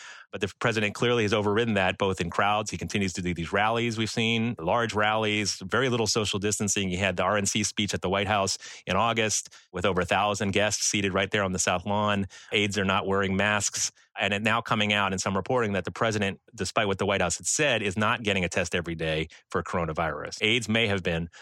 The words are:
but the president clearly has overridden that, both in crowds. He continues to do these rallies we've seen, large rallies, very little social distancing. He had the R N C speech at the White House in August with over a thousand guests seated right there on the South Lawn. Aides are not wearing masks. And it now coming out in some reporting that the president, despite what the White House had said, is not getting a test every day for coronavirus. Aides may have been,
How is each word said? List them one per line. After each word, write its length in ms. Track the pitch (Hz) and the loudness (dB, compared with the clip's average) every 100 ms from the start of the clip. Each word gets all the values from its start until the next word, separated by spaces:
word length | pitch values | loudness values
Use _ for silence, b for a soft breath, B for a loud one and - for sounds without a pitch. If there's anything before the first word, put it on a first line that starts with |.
| B B B | B B B
but 100 | 98 | -6
the 100 | 101 - | -6 -2
president 340 | 123 110 104 | 0 2 0
clearly 300 | - 120 120 | 0 2 2
has 100 | 104 | 2
overridden 400 | 110 104 104 117 101 | 2 2 2 2 2
that, 220 | 92 95 | 2 2
both 220 | 98 92 | 0 0
in 100 | 85 | -2
crowds. 400 | - 101 107 107 | 0 2 2 -2
He 80 | 82 | -6
continues 360 | 98 107 95 | -4 -2 -2
to 80 | 98 | -2
do 120 | 90 | -4
these 180 | 85 80 | -4 -2
rallies 460 | 98 107 117 120 110 | 2 2 2 0 -2
we've 120 | 107 | -2
seen, 460 | - 113 113 117 113 | 0 0 0 -2 -2
large 340 | 80 117 113 | 0 0 0
rallies, 680 | 101 107 110 107 104 98 - 95 | 2 2 2 2 0 -2 -4 -2
very 240 | 110 131 | 0 2
little 180 | 117 107 | 2 2
social 320 | 117 101 98 | 2 0 0
distancing. 500 | 104 104 104 107 95 | -2 0 0 0 0
He 80 | 90 | 0
had 180 | 98 92 | 0 2
the 80 | |
R 140 | 92 104 | 2 2
N 80 | 98 | 0
C 180 | 110 | -2
speech 300 | 101 - 101 | -2 -2 -2
at 80 | 90 | -2
the 80 | 92 | 0
White 180 | 98 101 | 0 2
House 300 | 104 98 - B B - | 0 0 -4 B B -2
in 120 | 95 | 0
August 520 | 113 113 110 - - B B | 2 2 0 -2 -6 B B
with 140 | 92 98 | -2 0
over 160 | 90 | 2
a 40 | 90 | 2
thousand 460 | 95 104 101 101 | 2 2 0 0
guests 340 | 98 104 - - | 2 2 0 -2
seated 280 | 107 98 | 0 0
right 180 | 95 98 | 0 0
there 120 | 107 | 0
on 100 | 95 | 0
the 60 | 92 | 0
South 260 | - 92 107 | 0 0 0
Lawn. 420 | 104 104 101 98 B B | 0 0 0 -2 B B
Aides 260 | 110 104 98 | 0 2 2
are 80 | 95 | 2
not 220 | 98 95 | 2 2
wearing 300 | 98 95 95 | 0 0 2
masks. 560 | 104 104 - - - b b - | 2 2 -2 -4 -6 b b -4
And 120 | 101 | -2
it 80 | 101 | 0
now 180 | 110 117 | 2 0
coming 320 | - 113 104 | 0 0 2
out 220 | 104 98 | 2 2
in 60 | 95 | 0
some 140 | 107 | 0
reporting 380 | 95 85 127 110 | -2 0 0 2
that 120 | 98 90 | 0 -2
the 60 | |
president, 500 | - 117 104 98 - - | -2 0 2 0 -4 -14
despite 340 | 113 95 - 104 | -8 -2 0 0
what 100 | 98 | 0
the 80 | 101 | 0
White 160 | 98 | 2
House 160 | 90 - | 0 -2
had 100 | 87 | -2
said, 340 | - 147 113 | 0 2 2
is 140 | 101 107 | 0 0
not 260 | 107 120 | 0 0
getting 220 | 107 98 | 0 0
a 60 | 87 | 0
test 260 | 101 87 92 | -2 -2 -2
every 200 | 85 82 | -4 -4
day 340 | 80 78 80 B B | -2 -2 -4 B B
for 140 | 92 | -6
coronavirus. 760 | 85 92 82 80 80 76 82 - | -4 -2 -2 -2 -2 -4 -8 -2
Aides 260 | 107 123 104 | 0 0 0
may 200 | 113 113 | 0 2
have 160 | 98 | 0
been, 260 | 87 82 85 B | 0 -2 -4 B